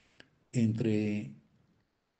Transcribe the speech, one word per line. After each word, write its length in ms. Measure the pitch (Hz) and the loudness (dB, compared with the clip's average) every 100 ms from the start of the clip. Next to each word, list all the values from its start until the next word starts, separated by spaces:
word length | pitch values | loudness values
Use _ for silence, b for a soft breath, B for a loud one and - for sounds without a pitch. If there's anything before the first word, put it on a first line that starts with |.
| b b b _ _ | b b b _ _
entre 760 | 123 110 110 113 107 107 104 117 - _ _ _ _ _ _ _ | 0 0 2 0 2 0 -2 -6 -14 _ _ _ _ _ _ _